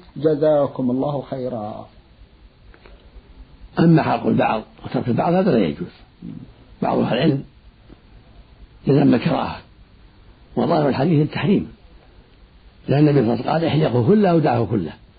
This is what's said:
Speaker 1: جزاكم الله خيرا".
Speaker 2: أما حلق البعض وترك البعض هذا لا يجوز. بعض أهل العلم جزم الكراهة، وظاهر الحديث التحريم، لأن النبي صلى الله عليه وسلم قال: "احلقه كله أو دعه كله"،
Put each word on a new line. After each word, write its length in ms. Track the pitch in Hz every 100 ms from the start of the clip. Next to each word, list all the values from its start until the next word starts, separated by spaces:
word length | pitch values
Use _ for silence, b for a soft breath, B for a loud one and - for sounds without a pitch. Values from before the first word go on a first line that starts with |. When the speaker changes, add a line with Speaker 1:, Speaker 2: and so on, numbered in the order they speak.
| - -
Speaker 1:
جزاكم 760 | 151 147 151 151 135 - 127
الله 320 | 127 143 143
خيرا". 640 | 123 135 123 123 107 107 110 - - - - - - _ - - - - - - - - - - - -
Speaker 2:
أما 240 | 170 160
حلق 240 | 120 120 -
البعض 360 | 113 120 110 - - -
وترك 240 | 127 117
البعض 240 | 117 165
هذا 180 | 175 185
لا 160 | 123 85
يجوز. 220 | 71 175 - - _ - - - - - -
بعض 160 | - 127
أهل 160 | 117 110
العلم 300 | 160 135 - - - - - - - - - - - - - - -
جزم 280 | 139 139 127
الكراهة، 420 | 165 131 120 85 - - - - - - - - - -
وظاهر 320 | - 170 147
الحديث 380 | 123 147 151 156
التحريم، 460 | - 143 175 - - - - - - - - - - - - -
لأن 200 | 131 151
النبي 180 | 139 113
صلى 80 | 117
الله 0 |
عليه 60 |
وسلم 120 | 135
قال: 120 | 156 165
"احلقه 420 | 147 151 120 117
كله 240 | 214 196
أو 80 | 170
دعه 280 | 143 120 107
كله"، 260 | 107 80 - -